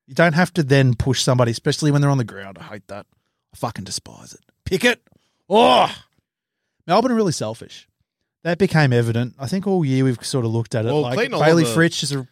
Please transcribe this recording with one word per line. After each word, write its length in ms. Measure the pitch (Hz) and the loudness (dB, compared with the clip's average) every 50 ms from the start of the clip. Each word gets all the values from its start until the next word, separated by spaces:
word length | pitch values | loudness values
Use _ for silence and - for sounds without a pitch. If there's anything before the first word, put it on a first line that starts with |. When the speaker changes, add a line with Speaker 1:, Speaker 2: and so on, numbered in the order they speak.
| _ | _
Speaker 1:
You 80 | - 135 | -6 0
don't 200 | 160 165 175 147 | 2 2 2 2
have 180 | 170 185 - - | 2 0 0 0
to 80 | 180 151 | -2 0
then 300 | 127 143 139 131 127 120 | 2 4 4 4 4 2
push 280 | - - 139 123 - - | 2 0 -2 -2 0 0
somebody, 280 | 147 127 127 123 117 | 0 2 2 2 0
especially 400 | 113 - - 151 139 - 156 147 | 0 -2 -4 -4 -4 -2 0 0
when 120 | 143 143 143 | 2 2 2
they're 80 | 143 | 2
on 80 | 139 135 | 0 0
the 60 | 117 | -2
ground. 340 | 98 98 98 98 98 95 - | -4 -8 -14 -16 -16 -16 -18
I 40 | - | -18
hate 220 | - 107 104 - - | -18 -18 -18 -16 -16
that. 180 | 98 101 98 _ _ _ _ _ _ _ _ _ - | -16 -16 -16 _ _ _ _ _ _ _ _ _ -12
I 20 | |
fucking 280 | - - 117 - - 92 | -10 -8 -8 -8 -10 -12
despise 480 | 95 - - - - 58 - - - - | -10 -10 -12 -12 -14 -20 -20 -20 -20 -20
it. 60 | - _ _ _ _ _ | -20 _ _ _ _ _
Pickett. 340 | _ 185 185 - 247 233 - _ _ _ _ _ _ _ _ _ - | _ -4 0 0 0 -2 -2 _ _ _ _ _ _ _ _ _ 0
Oh! 420 | 190 220 247 285 254 226 180 - - - - _ _ _ _ _ _ _ _ _ _ _ _ _ _ _ _ | 2 4 4 6 4 4 2 0 -2 -8 -20 _ _ _ _ _ _ _ _ _ _ _ _ _ _ _ _
Melbourne 260 | 160 175 214 233 262 240 | 0 2 2 2 2 0
are 40 | |
really 160 | 220 214 180 135 | 0 0 0 -2
selfish. 560 | - 120 107 113 - - - - - - _ _ _ _ _ _ _ _ _ _ _ - | -4 -6 -8 -10 -12 -16 -20 -20 -20 -20 _ _ _ _ _ _ _ _ _ _ _ -6
That 160 | 165 175 165 | -6 -2 0
became 340 | 196 175 - 160 151 131 123 | 0 2 2 2 4 4 4
evident. 420 | 120 117 117 113 117 123 120 - - | 2 2 0 0 -2 -4 -4 -8 -10
I 80 | 139 | -10
think 200 | 123 180 196 185 | -6 -6 -6 -2
all 160 | 202 190 180 160 | -2 0 0 0
year 180 | 135 131 131 135 | 0 0 0 0
we've 180 | 131 123 - - | 0 -2 -2 -6
sort 200 | - - 135 117 | -6 -4 -4 -2
of 60 | 113 | -2
looked 240 | 110 117 110 - - | -2 -4 -4 -4 -4
at 100 | 117 110 | -4 -2
it. 40 | 113 | 0
Speaker 2:
Well, 120 | 139 151 | 0 -2
Speaker 1:
Like, 140 | 143 123 127 | -2 -2 -2
Speaker 2:
Clayton 200 | 196 240 269 226 | -4 -4 -4 -2
Speaker 1:
Oliver 160 | 156 147 156 | 0 2 4
Speaker 2:
Oliver 320 | 165 170 160 156 110 160 170 | 4 4 2 2 0 0 0
Speaker 1:
is 280 | 170 - - 165 131 143 | 0 0 -4 -6 -6 -6
a 120 | 135 127 - | -8 -8 -8